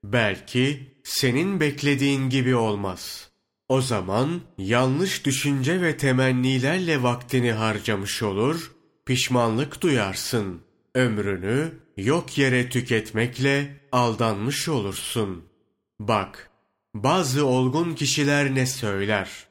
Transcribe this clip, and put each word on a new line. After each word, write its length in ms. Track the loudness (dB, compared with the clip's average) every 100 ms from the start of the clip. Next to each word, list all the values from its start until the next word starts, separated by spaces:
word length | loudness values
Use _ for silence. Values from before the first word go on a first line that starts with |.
Belki 880 | 0 2 2 0 -4 0 0 0 -10 _
senin 560 | -8 -2 0 2 0 2
beklediğin 680 | 0 0 0 2 2 2 0
gibi 260 | 2 2 2
olmaz. 720 | 2 0 -4 -8 -12 -14 -18 _ _ _ _
O 120 | 0
zaman 600 | 2 -2 0 0 0 -2 -8 -10
yanlış 680 | 0 2 2 2 0 -2 -2
düşünce 560 | 0 0 0 0 0
ve 160 | 0 0
temennilerle 1040 | 2 2 2 2 2 2 0 0 0 0
vaktini 480 | 0 -2 -2 0 2
harcamış 720 | 2 0 -2 -2 -2 -2 -2
olur, 480 | -2 2 0 0 -6 -18 _ _ -4
pişmanlık 760 | -2 2 2 2 2 -2 -2
duyarsın. 800 | 2 2 0 -4 -2 -2 -2 -8 -16 _ _ 0
Ömrünü 760 | 2 2 -2 -2 -2 -2 -2 -8 _ -6
yok 400 | 0 0 -2 0
yere 320 | 2 2 0
tüketmekle 1080 | -2 0 -2 -2 -2 -2 0 0 0 -2 -10 _
aldanmış 760 | 0 0 2 0 0 -2 -4 -2
olursun. 760 | -2 -2 -6 -6 -4 -4 -6 -14 _ _ _ _ _
Bak, 520 | -2 0 0 -10 -20 _ _ _ _ -4
bazı 500 | 0 2 2 2 2
olgun 480 | 4 2 0 -2
kişiler 640 | -2 -2 2 2 2 2 0
ne 100 | 0
söyler? 640 | -2 -4 -2 0 -2 -2 -10 -20